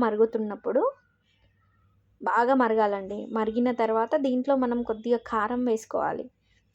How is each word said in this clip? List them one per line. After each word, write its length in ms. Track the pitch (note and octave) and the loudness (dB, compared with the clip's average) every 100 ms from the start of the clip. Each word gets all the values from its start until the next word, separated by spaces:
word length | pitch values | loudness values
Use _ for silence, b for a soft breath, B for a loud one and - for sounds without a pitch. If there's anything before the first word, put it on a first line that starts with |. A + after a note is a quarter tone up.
మరుగుతున్నప్పుడు, 760 | A3+ G#3 A3+ A3 G#3+ G3 - B3+ B4+ C#5 _ _ _ _ _ _ _ _ _ _ _ _ | 2 2 2 2 -4 -6 -2 0 0 -4 _ _ _ _ _ _ _ _ _ _ _ _
బాగా 340 | - G#3 A#3+ C4+ | 0 2 4 4
మరగాలండి. 560 | A3+ A3 G#3 G3 F#3+ G#3 G#3+ A3 | 4 2 2 0 -6 -10 -6 -4
మరిగిన 320 | A3 A3+ A#3+ A#3 | -2 0 0 0
తర్వాత 320 | A3 A3 A3+ D#4 C4+ | 0 0 0 0 0
దీంట్లో 280 | B3+ C#4 C4+ | 0 0 0
మనం 180 | B3 A#3+ A#3 | 0 -2 -4
కొద్దిగా 300 | A3 A#3 A#3 - | -4 0 -2 0
కారం 300 | A3 G#3+ B3 B3 | -4 -2 -2 -2
వేసుకోవాలి. 560 | A3 - F3 D3+ - B3 _ _ _ _ | -4 -4 -4 -4 -6 -10 _ _ _ _